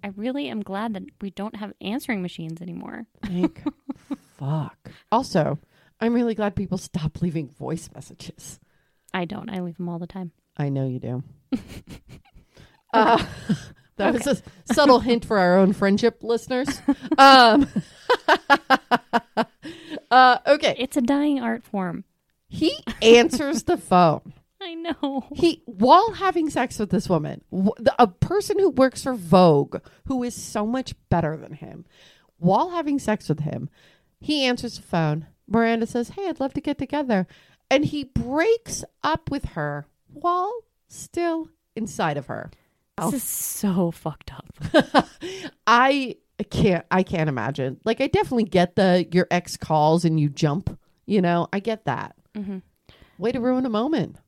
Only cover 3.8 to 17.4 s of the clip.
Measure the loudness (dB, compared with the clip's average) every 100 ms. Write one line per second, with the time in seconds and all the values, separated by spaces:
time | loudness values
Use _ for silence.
3.8 | -16 -16 _ -14 _ _ -4 -4 -6 -12
4.8 | -20 -20 _ -2 0 0 0 -2 -10 _
5.8 | _ _ -2 0 0 -2 -2 -4 -6 -6
6.8 | -6 -6 -6 -4 -4 -4 -8 _ -8 -8
7.8 | -10 -20 -20 -18 -20 -18 -20 -20 _ _
8.8 | _ _ _ -6 -6 -8 -10 -8 -8 -8
9.8 | -10 -8 -10 -12 -14 _ _ -6 -4 -2
10.8 | -4 -6 -8 -8 -10 -20 _ -8 -8 -18
11.8 | -18 -20 _ -20 _ -20 _ _ -20 _
12.8 | _ 2 4 4 0 -10 -4 -6 -6 -20
13.8 | _ -2 0 0 0 -2 -4 -20 -2 4
14.8 | 6 6 4 0 2 2 4 6 4 4
15.8 | 2 2 2 0 -4 -4 -2 -4 -4 -4
16.8 | -2 -4 -2 8 10 10